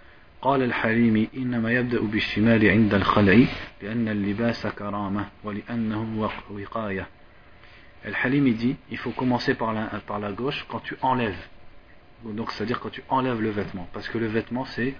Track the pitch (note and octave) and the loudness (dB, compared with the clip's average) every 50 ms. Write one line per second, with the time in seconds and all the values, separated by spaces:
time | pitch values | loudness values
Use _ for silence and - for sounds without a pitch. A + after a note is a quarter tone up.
0 | - - - - - - - - - B2+ C#3 C3+ C3 A#2+ - - - A2+ A2 A#2 | -20 -20 -20 -20 -20 -20 -10 -2 0 2 2 4 2 0 0 0 0 2 4 4
1 | A#2+ A#2 A2 G#2+ A2 - - C3 C3 B2+ B2 A#2 A2+ A2+ A#2+ B2 B2 B2 A#2+ A2 | 4 4 4 4 2 0 -2 -4 -4 -2 -2 -2 0 0 0 0 0 0 0 0
2 | A2+ G#2+ A2 G#2+ - - - G#2 G#2+ A#2 A2+ A2 G#2+ G2+ F#2 A2 A2+ G2+ G#2 G2+ | 0 0 0 0 -2 -2 0 2 4 6 6 8 8 8 8 6 6 6 4 4
3 | F#2+ - - G#2+ G#2 G2 F#2 A2+ C3+ - - - - - - - G2+ G2+ A2 A#2+ | 4 4 4 6 8 8 8 8 8 6 4 -4 -12 -14 -14 -12 -10 -6 -4 -2
4 | A#2 A2 G#2+ G#2 G2 G2+ G2+ G2+ A#2 A#2 A#2 - - G#2+ - - G#2 G#2 G2+ G#2 | -2 0 0 0 0 0 0 0 0 0 -2 -2 -4 -8 -6 -6 -8 -6 -4 -4
5 | G#2 G2 G2 G#2 G2+ - - - - G#2+ G2+ G#2 G2+ - A#2+ A#2 A2+ A2 A2 G#2+ | -4 -2 -2 -4 -4 -6 -10 -12 -10 -8 -8 -8 -8 -6 -4 -4 -2 -2 -2 -4
6 | A2+ A2 A2 G#2+ G#2+ G2+ - - - - G2+ G#2 G2+ G2 - A2+ A2 G#2 G2 F#2+ | -4 -4 -4 -2 -2 -4 -4 -6 -12 -12 -12 -12 -10 -8 -6 -6 -4 -4 -4 -6
7 | F2 - - - - - - - - - - - - - - - - - - - | -6 -8 -12 -20 -20 -20 -20 -20 -20 -20 -20 -20 -20 -20 -20 -20 -20 -20 -20 -16
8 | - A2 G2+ - - B2+ C3 D3 C#3+ C3 A2+ A2 A#2 B2 D3 - - - A2+ - | -12 -8 -6 -2 0 0 2 4 4 4 4 2 0 0 -2 -2 -8 -12 -12 -8
9 | - B2+ A2 - C3 B2+ B2 A#2 - - B2+ - A#2 A2+ A2 G#2+ A2 G#2+ - G#2+ | -8 -6 -4 -2 0 0 0 0 0 0 -2 0 -2 -2 -2 -4 -4 -6 -8 -10
10 | - - G#2+ G#2 G#2 G#2 G2+ G2+ A#2+ C#3 D3 - - - A#2 A2+ - - - - | -8 -8 -6 -6 -6 -6 -6 -4 -4 -4 -4 -6 -8 -10 -10 -10 -10 -10 -8 -4
11 | - C3 B2+ B2 A#2+ G#2+ F#2 E2+ - - - - - - - - - - - - | -2 0 0 0 0 -2 -4 -6 -10 -16 -18 -20 -18 -18 -20 -20 -20 -20 -20 -20
12 | - - - - A2+ A2 G#2+ G#2+ A2+ G#2 - - G#2+ G#2+ B2 - - A2 - - | -20 -20 -20 -16 -12 -10 -8 -6 -6 -6 -6 -6 -4 -4 -4 -4 -6 -8 -12 -12
13 | - - C3 C3 B2+ C3 B2 A2 A2 A2+ G#2 G#2 G2 F2 - F#2+ F2 - - G#2 | -6 -2 -2 0 0 0 -2 -2 -2 -2 -2 -2 -4 -4 -6 -10 -10 -10 -10 -10
14 | G2+ - - A#2 A2+ A2 G#2+ A2+ G#2+ - A#2 B2 C3 - - - A#2 C3+ C#3 | -8 -6 -4 -4 -2 -2 -2 -2 -2 -2 -4 -6 -6 -6 -6 -6 -4 -4 -6